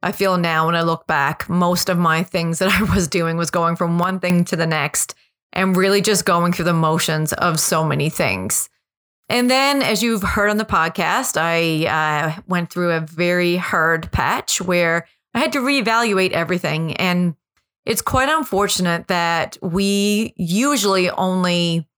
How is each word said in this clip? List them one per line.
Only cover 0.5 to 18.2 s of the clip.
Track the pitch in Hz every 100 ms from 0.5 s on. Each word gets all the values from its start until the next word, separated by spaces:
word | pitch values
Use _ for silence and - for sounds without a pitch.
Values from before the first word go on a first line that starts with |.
| 160
when | 160 170
I |
look | 165 165 -
back, | 156 139 156 -
most | 175 175 175 -
of | 175
my | 175 160
things | 165 185 165 165
that | 190
<laughs> | 185
I | 214
was | 202 170
doing | 180 165 165
was | 170
going | 180 165 170
from | 175 170
one | 175 190
thing | 180 175 175
to | 165
the | 160
next | 156 147 - - - _ _ _
and | - 190 185
really | 196 202
just | 214 196 -
going | 170 175
through | 175 170
the |
motions | 170 160 160 - 156 156
of | - 175 170
so | - 165
many | 160 143 147
things. | - 147 95 95 - - _ _ _ _ _ _
And | 247 247
then, | 262 269 277
as | 262 208
you've | 233 226
heard | 185 - 208
on | 208
the | 214
podcast, | 185 160 165 165 202 254 -
I, | 165 170 165 160 160
uh, | 160 156 151 156 160 -
went | 180 170
through | - 175
a | 165
very | 160 165 175 180 175 175
hard | 180 185 160 165 165
patch | - 135 233 - -
where | 180 175 170 165 165 _ _
I | 233
had | 294
to | 277
reevaluate | 254 277 220 226 233 196 185
everything. | - 165 175 - 156 160 -
And | 185 180 180 160 _ _ _ _ -
it's | 226
quite | - 254